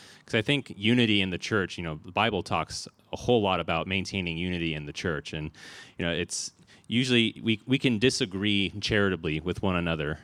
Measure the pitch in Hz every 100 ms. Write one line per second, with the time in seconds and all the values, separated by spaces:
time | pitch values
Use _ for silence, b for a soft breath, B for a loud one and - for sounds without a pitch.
0 | B B - 117 110 143 - 87 104 123
1 | 113 104 95 87 - 110 87 - 85 78
2 | - 98 113 101 87 87 78 - - _
3 | _ - - 123 98 90 85 82 82 95
4 | 92 98 87 82 90 90 82 76 73 -
5 | 95 73 - 80 78 - B B B B
6 | 87 82 85 - - - _ B B 117
7 | 127 120 113 - 113 110 - 131 139 110
8 | 123 - 110 95 104 101 92 95 - 110
9 | 98 90 80 78 80 87 98 90 85 80
10 | 73 78